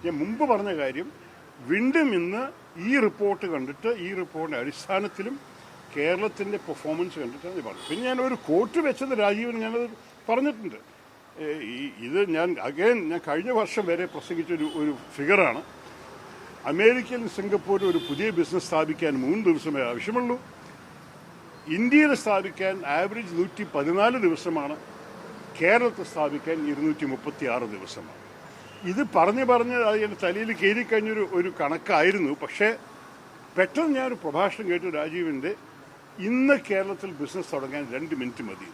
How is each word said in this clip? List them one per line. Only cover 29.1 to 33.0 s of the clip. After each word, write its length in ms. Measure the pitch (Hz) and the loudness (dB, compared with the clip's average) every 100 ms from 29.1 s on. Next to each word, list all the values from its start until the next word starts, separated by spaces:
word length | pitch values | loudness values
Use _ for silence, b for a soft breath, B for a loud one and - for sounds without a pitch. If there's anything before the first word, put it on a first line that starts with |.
| 185 | 6
പറഞ്ഞ് 280 | 175 233 254 | 6 4 4
പറഞ്ഞ് 260 | 240 240 247 220 | 4 4 2 4
അത് 80 | 214 214 | 4 0
എൻ്റെ 120 | 196 | 0
തലയിൽ 260 | 180 196 220 196 | -2 0 -2 2
കയറിക്കഴിഞ്ഞൊരു, 600 | 202 214 240 220 214 214 196 185 | 2 2 2 0 2 -2 0 0
ഒരു 120 | 180 - | 0 0
കണക്കായിരുന്നു. 720 | 143 160 - 170 175 196 143 143 | -2 -2 2 4 4 4 0 -2
പക്ഷേ 260 | 147 - 208 233 - - | -6 2 2 2 -10 -20